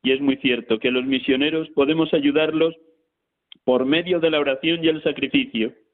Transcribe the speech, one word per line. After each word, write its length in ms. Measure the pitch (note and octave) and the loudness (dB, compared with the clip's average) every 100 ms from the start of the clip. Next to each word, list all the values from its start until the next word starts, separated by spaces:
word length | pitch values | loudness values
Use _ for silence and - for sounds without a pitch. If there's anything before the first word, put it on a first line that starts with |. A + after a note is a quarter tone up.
Y 100 | C3 | -2
es 80 | C3 | 0
muy 160 | C#3+ C3+ | 0 0
cierto 420 | C3+ A#2+ - A2 | -2 -2 -2 -2
que 120 | B2+ | 0
los 140 | B2+ | -2
misioneros 640 | C3 C3 C3+ C3 C#3+ D#3+ D#3 | 0 -2 0 0 0 -2 -4
podemos 440 | - C#3 D#3+ D#3 | 0 0 2 0
ayudarlos 600 | D#3+ C#3+ D3 D#3 D#3 E3 E3 _ _ _ _ _ _ _ - | 2 2 2 0 0 0 -2 _ _ _ _ _ _ _ -8
por 200 | - B2+ | 0 0
medio 340 | C3 D#3+ F3 F3 | 2 0 0 0
de 100 | D#3+ | 2
la 100 | D#3 | 2
oración 420 | C#3+ C3+ D#3+ E3 | 0 -2 -2 0
y 60 | D#3+ | 0
el 140 | D#3 | 0
sacrificio. 720 | D#3+ C#3 C3+ C#3+ C3 A2+ A2 - _ | -2 -4 -2 -2 -2 -4 -4 -6 _